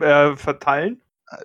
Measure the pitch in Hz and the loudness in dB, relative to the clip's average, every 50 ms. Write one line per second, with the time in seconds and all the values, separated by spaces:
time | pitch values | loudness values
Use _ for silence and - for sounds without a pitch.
0 | 147 151 143 147 147 147 143 135 - - 143 139 - 147 139 143 156 196 247 - | 0 2 4 4 4 2 0 -4 -8 -8 -8 -6 -4 -4 -2 -2 -4 -6 -8 -10
1 | _ _ _ _ _ _ - - - | _ _ _ _ _ _ -20 -20 -8